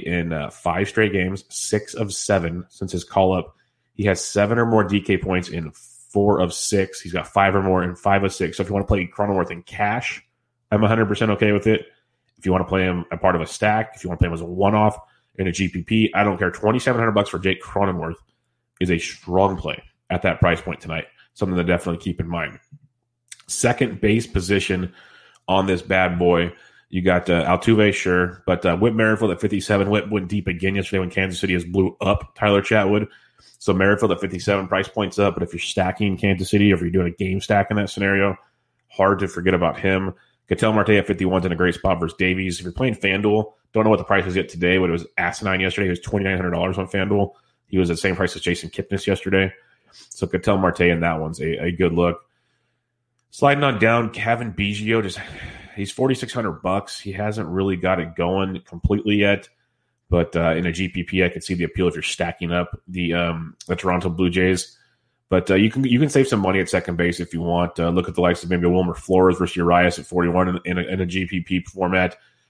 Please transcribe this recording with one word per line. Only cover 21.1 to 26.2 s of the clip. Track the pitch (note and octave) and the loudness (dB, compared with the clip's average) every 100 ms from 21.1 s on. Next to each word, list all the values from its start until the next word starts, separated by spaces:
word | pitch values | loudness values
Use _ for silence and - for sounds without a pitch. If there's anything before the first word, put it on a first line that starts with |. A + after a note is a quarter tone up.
| _ _ | _ _
Something | - F#2+ F2+ | -6 -2 0
to | |
definitely | F2 F2 F2+ E2+ | 0 0 0 -4
keep | - F2 | -4 -6
in | E2 | -4
mind. | E2+ D2+ - _ - _ _ _ _ _ - - | -6 -6 -10 _ -20 _ _ _ _ _ -20 -10
Second | - A#2+ B2 B2 G2+ | -2 0 0 -2 0
base | G#2+ A2+ A#2 | 0 2 0
position | F#2+ F2 G2+ F#2+ F#2 F2+ - - - - _ - | -4 0 0 0 -2 -4 -10 -20 -20 -20 _ -2
on | F#2+ F#2+ | 0 2
this | F2 | 0
bad | - F#2+ F2+ | 0 2 2
boy. | F2 | 2